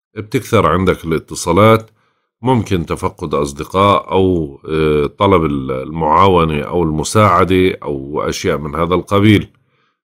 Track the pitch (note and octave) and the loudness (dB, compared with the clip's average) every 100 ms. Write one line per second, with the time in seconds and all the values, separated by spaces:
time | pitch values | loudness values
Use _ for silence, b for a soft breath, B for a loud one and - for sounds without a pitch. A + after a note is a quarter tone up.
0 | _ G#2 G#2+ C3 - A2 E2 F2 F#2 D#2 | _ -16 -8 -8 -2 0 2 2 0 -2
1 | E2 D#2 - D2+ F2 F2 G#2+ A2 G#2+ _ | -2 -6 -6 -10 -2 2 4 4 0 _
2 | _ _ _ _ A#2+ B2 F2+ F#2 D#2+ E2 | _ _ _ _ -2 -2 0 -4 -4 -6
3 | F#2 - E2+ D2 D2 C#2+ D2+ F#2+ G2+ F#2+ | -6 -8 -6 -4 -4 -6 -6 0 2 2
4 | - F#2 F#2+ F2 D2 C#2 C#2+ D#2 D#2 D2+ | 0 0 2 0 -4 -10 -6 -2 0 0
5 | C#2 - G2+ F#2 D#2 C#2+ C2 C2 C#2 E2 | -2 0 2 2 2 -2 -6 -8 -8 -4
6 | D#2 E2 G2 F2+ D#2+ D2+ A1+ F2 E2 D#2 | 2 4 4 4 2 -2 -4 -2 -2 -2
7 | D2 G#2+ G#2 F2 F2+ F#2 F#2 - C#2+ C#2 | -2 2 2 2 2 2 2 0 -8 -8
8 | C#2 D2 - E2+ F#2+ D2 D2+ D2 E2+ F2+ | -6 -6 -6 -4 -4 -4 -4 -4 -2 -2
9 | - G2+ G#2 G2+ - _ _ _ _ _ | 0 2 4 4 2 _ _ _ _ _